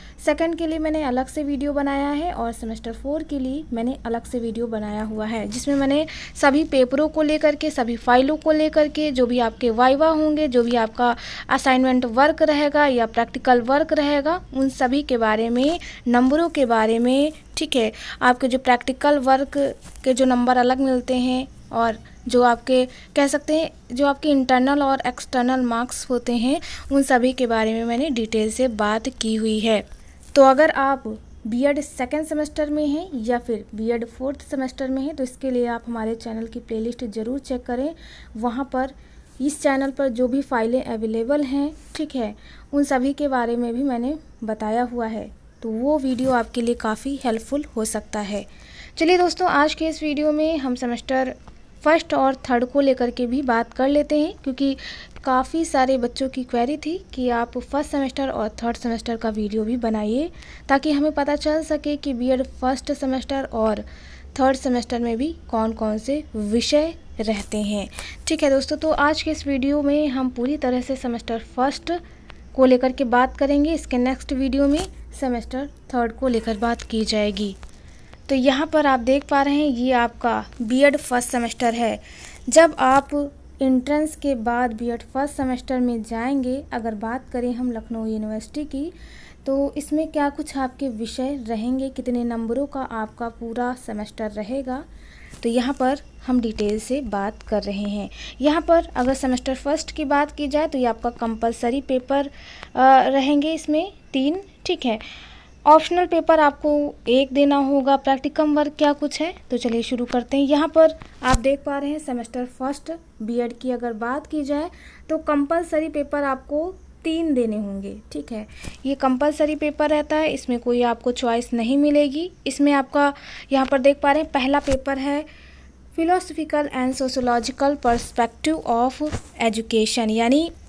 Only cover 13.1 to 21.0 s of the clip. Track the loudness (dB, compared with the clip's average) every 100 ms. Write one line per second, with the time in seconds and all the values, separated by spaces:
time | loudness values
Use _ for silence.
13.1 | 0 -2 0 4 4 6 2 4 2 2
14.1 | 2 0 -2 -4 -2 -2 0 0 0 0
15.1 | 0 2 2 0 2 2 0 -6 -8 2
16.1 | 4 4 4 2 2 2 4 2 2 2
17.1 | 4 2 -2 -12 -8 -2 0 0 -2 -12
18.1 | 0 2 4 2 2 2 2 0 0 2
19.1 | 4 4 4 2 0 -2 -4 -14 -4 0
20.1 | 4 4 4 4 4 4 2 2 0